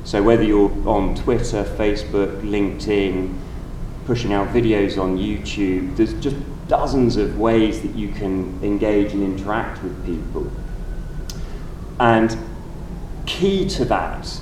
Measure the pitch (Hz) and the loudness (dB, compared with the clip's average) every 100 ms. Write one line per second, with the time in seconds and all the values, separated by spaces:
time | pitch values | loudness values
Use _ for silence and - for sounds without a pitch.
0 | - 107 104 113 107 104 101 - 107 104 | 0 4 6 6 6 6 6 4 2 2
1 | 92 87 - 120 - 107 95 - 107 101 | 2 0 2 2 2 -2 -2 0 0 0
2 | - 101 95 95 107 101 98 92 - 104 | 0 0 0 -2 -2 0 0 -2 0 2
3 | 98 95 92 - - - - - - - | 2 0 -2 -4 -8 -10 -10 -8 -8 -8
4 | - 117 95 101 98 120 113 104 98 98 | -2 -2 0 0 2 2 4 4 2 2
5 | 92 92 104 101 - - 98 92 92 - | 0 2 0 -2 -4 -2 0 0 -2 2
6 | - - 143 - - - - 139 143 135 | 2 2 -2 -4 -6 -8 -2 0 2 2
7 | 120 107 98 98 113 113 110 98 - - | 2 2 0 2 2 4 4 0 -4 -4
8 | 104 - 101 95 92 - 101 101 107 104 | -4 -4 -2 -2 -4 -4 -2 0 2 2
9 | 98 101 98 95 98 107 - - 92 73 | 2 0 -2 -2 -2 -2 -2 -6 -8 -6
10 | 87 85 - - 73 - - - - - | -4 -4 -4 -4 -4 -6 -6 -6 -6 -6
11 | - - - - - - - - - - | -6 -8 -8 -8 -8 -8 -8 -10 -10 2
12 | 120 113 113 - - - - - - - | 4 6 4 0 -6 -10 -10 -10 -8 -8
13 | - - - - 185 196 170 - 120 101 | -8 -8 -8 0 2 2 0 0 0 2
14 | 82 - - - | 0 -6 -8 -10